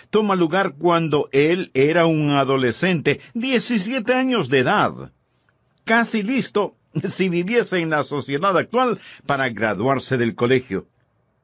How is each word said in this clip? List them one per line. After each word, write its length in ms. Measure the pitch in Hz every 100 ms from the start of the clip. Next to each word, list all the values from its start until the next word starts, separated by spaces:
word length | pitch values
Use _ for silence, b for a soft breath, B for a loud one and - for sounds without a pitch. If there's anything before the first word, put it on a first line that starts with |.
| B
toma 240 | 208 214
lugar 400 | 185 165 180 190 139
cuando 520 | 170 170 160 147 -
él 400 | 135 156 180 -
era 340 | 131 143 170 165
un 240 | 156 147
adolescente, 920 | 143 131 135 123 - 180 170 143 139 B
diecisiete 800 | 233 262 247 - 226 190 262 214
años 360 | 254 262 240 127
de 100 | 135
edad, 540 | 127 202 120 64 69 _ _ _ _ _ _ _
casi 400 | - 226 226 226
listo, 500 | 202 269 180 208 185 - _
<laughs> 120 | 156 185 -
si 120 | 190
viviese 500 | 170 180 240 - 185
en 120 | 160
la 120 | 151
sociedad 560 | 135 147 120 143 196 170
actual, 400 | 127 233 254 202 B B
para 240 | - 139 131
graduarse 640 | 104 110 95 127 131 - 127
del 180 | 117
colegio. 540 | 95 120 131 127 95 - _ _ _ _ _